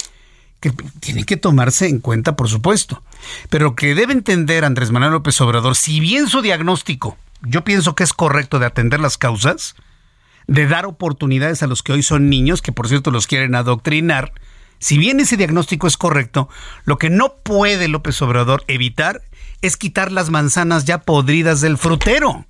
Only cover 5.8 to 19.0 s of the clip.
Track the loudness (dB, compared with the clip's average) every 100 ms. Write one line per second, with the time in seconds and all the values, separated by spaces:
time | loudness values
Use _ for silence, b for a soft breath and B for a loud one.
5.8 | 0 0 0 0 0 0 0 0 0 -2
6.8 | -4 -6 -8 -10 -20 -14 -4 -2 0 0
7.8 | 0 0 -2 0 0 0 0 -2 0 0
8.8 | 0 0 -2 -2 -4 0 -2 -2 -8 -16
9.8 | b b b b b b b 0 2 0
10.8 | -4 -6 -6 -2 0 0 0 -2 -2 -4
11.8 | -2 -2 0 2 4 4 2 0 -4 -6
12.8 | -2 0 0 -2 -2 -2 0 0 0 -2
13.8 | 0 0 0 -2 -4 b b b b b
14.8 | 0 2 2 2 2 2 2 0 0 -2
15.8 | 0 0 0 0 0 -2 -4 B B B
16.8 | -4 -2 2 2 2 -2 -2 2 2 2
17.8 | 0 -2 -4 -2 0 2 2 0 -2 -4
18.8 | -2 -2